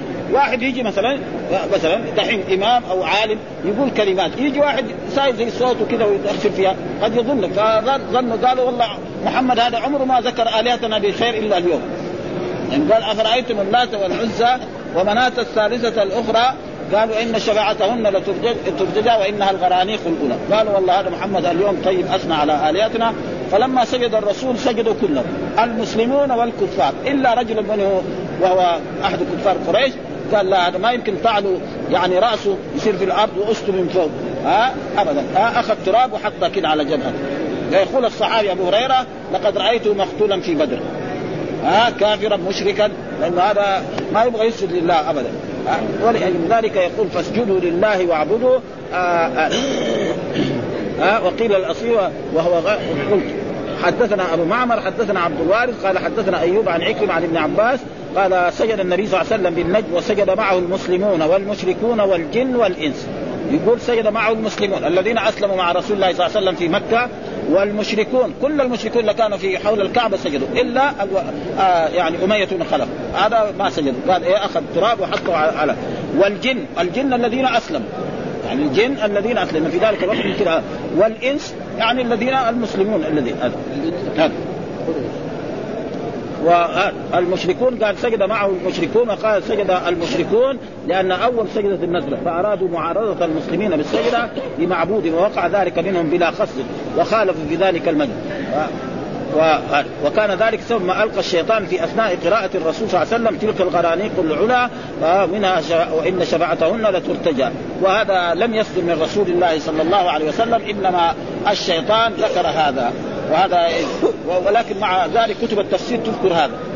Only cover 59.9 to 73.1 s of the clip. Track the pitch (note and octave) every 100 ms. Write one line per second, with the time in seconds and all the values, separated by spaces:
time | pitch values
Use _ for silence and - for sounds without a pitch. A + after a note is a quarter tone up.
59.9 | F3 - G#3 F#3+ F#3+ G3+ F#3 F3 F#3 F3+
60.9 | F3+ G#3 F3+ D#3 F#3+ G3 G#3 F3+ F3+ A3
61.9 | A#3 G3 F3+ D#3 G#3+ C4 B3 G#3 F3 D3+
62.9 | B2 - - - - - D3 F3 A#3 -
63.9 | A#3 G#3+ A3 G#3+ A3+ A3 G3 G3+ F#3+ D3
64.9 | F3+ F#3+ A3+ G3+ G#3 G3+ F#3+ F3 F3 E3
65.9 | G#3 F#3+ E3 E3+ G#3 F#3+ E3+ E3+ G3 -
66.9 | A3+ B3 - - - - E3+ G3+ G#3 G#3
67.9 | G#3+ G#3 B3+ B3 - C4 D4+ C4 A#3+ A3
68.9 | A#3 G#3+ G3+ G#3+ G3 F#3+ F#3 G3+ G#3+ F#3+
69.9 | A#3+ A3+ F#3+ D#3+ C#3+ C3+ - B3 A#3+ C#4
70.9 | - G3+ F#3+ D#3 D3 F3+ - F#3+ F3 D#3+
71.9 | E3 E3 E3 F#3 G#3+ F#3 F#3 D#3+ D#3 A#2+
72.9 | G#2+ B2+